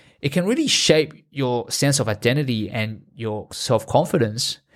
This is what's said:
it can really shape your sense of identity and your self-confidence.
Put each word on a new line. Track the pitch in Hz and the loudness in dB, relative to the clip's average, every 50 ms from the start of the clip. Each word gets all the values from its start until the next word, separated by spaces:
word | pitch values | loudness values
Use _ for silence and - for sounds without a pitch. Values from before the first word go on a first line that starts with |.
| _ _ _ _ | _ _ _ _
it | - 139 | -6 -4
can | 143 180 175 196 | -2 0 0 0
really | 254 320 311 - | 0 0 0 0
shape | - - - - 156 156 151 151 - - _ _ | 0 2 4 4 4 4 4 2 -4 -14 _ _
your | - 135 131 123 123 120 - - | -6 -4 -2 0 0 -2 -2 -4
sense | - - 147 143 139 139 | -2 0 2 2 2 2
of | 120 110 | 0 -2
identity | 104 101 - 120 131 147 147 127 120 110 104 - | -2 0 0 2 2 2 0 0 -2 -2 -2 -4
and | - 117 110 110 110 - - _ _ | -4 -4 -6 -6 -6 -10 -16 _ _
your | - 113 107 104 104 - - | -10 -8 -6 -6 -8 -8 -10
self-confidence. | - - - - 123 110 - - - 135 156 - - - 117 107 104 120 - - - - _ _ _ | -10 -8 0 2 2 2 2 2 2 2 2 2 2 0 0 0 -2 -2 -4 -6 -6 -8 _ _ _